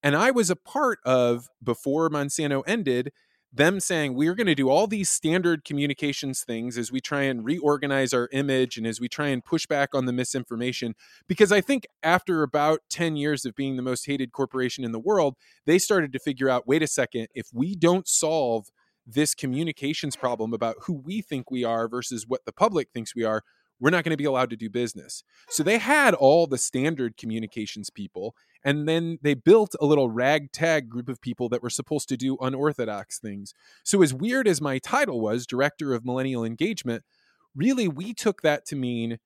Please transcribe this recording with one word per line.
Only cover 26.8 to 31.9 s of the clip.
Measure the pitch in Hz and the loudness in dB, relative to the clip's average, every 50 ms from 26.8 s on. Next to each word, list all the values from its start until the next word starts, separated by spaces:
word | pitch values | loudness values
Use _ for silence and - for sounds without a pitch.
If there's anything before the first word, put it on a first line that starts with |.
| 135 156 165 135 127 117 110 | 0 0 0 -2 -4 -6 -6
communications | - - 113 110 113 113 101 - 117 107 - - 110 101 - | -8 -8 -6 -6 -6 -6 -8 -8 -8 -8 -8 -10 -12 -14 -14
people, | _ - 101 92 _ 90 95 113 - _ _ _ _ _ _ | _ -12 -14 -12 _ -10 -10 -10 -12 _ _ _ _ _ _
and | 139 143 151 147 156 | 0 0 0 0 0
then | 160 165 170 165 165 143 | 0 0 0 -4 -6 -2
they | 139 147 143 | 0 0 0
built | 127 _ 160 208 226 214 - - - | 4 _ 8 8 8 8 2 -2 0
a | 151 | 4
little | 143 156 143 135 120 | 4 4 4 4 2
ragtag | 110 117 123 135 151 156 143 135 - - 160 165 160 151 135 113 | 0 0 2 2 2 2 0 -6 -4 -2 0 2 2 0 0 -4
group | 117 123 117 127 | -10 -10 -8 -8
of | 127 - | -10 -8
people | - 131 127 - 127 117 | -8 -8 -4 -4 -2 -2
that | 120 120 | -2 -4
were | - 120 | -4 -6
supposed | - - 120 _ | -6 -6 -6 _